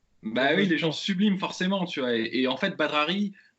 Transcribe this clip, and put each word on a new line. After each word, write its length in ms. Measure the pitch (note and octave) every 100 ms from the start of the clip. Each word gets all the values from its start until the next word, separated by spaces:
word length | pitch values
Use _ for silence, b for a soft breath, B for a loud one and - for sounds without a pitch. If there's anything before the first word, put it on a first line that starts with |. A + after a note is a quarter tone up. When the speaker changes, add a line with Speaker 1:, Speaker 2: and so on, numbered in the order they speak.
| _ _
Speaker 1:
Bah 300 | A2 A#2+ C3+
Speaker 2:
Les 60 | E3+
Speaker 1:
oui, 60 | G3+
Speaker 2:
gens 40 |
Speaker 1:
les 80 | D3+
gens 140 | D#3+
se 120 | D3+
subliment, 360 | - F#3 G#3 F#3
forcément, 460 | E3 - F#3 G3 F3
tu 160 | D3+
vois. 140 | B2+ A#2
Et, 140 | A2+
et 140 | C3 B2+
en 100 | B2+
fait, 200 | G3 C#3
Badrari, 560 | D3+ D3 D3+ G3 G3+ B B